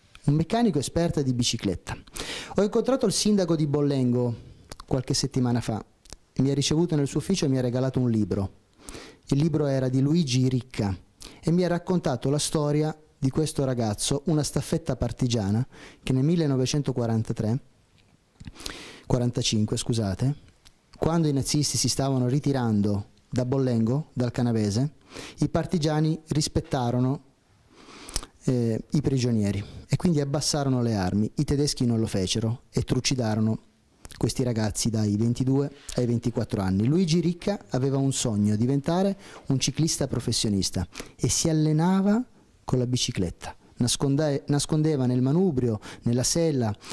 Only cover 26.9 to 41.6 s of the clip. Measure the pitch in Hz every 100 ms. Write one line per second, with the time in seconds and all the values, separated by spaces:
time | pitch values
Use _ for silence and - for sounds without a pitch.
26.9 | 123 127 143 - _ _ _ _ - -
27.9 | - - - - - - 127 117 110 -
28.9 | 156 147 135 123 110 101 101 104 - -
29.9 | - 180 147 139 147 - 151 135 127 117
30.9 | 107 92 98 107 - 143 143 143 - 120
31.9 | 113 107 98 92 110 113 120 - - -
32.9 | 127 - 127 113 107 110 110 - _ _
33.9 | _ - - 120 - 123 113 110 - 120
34.9 | 110 107 104 117 120 131 135 143 - -
35.9 | - 123 117 120 120 107 101 95 95 113
36.9 | 165 185 170 165 175 - 202 - 127 135
37.9 | 135 135 131 123 104 104 107 120 139 165
38.9 | 175 196 196 - - - 135 - - 147
39.9 | - 143 123 123 113 113 98 87 98 87
40.9 | - - - 127 - 165 156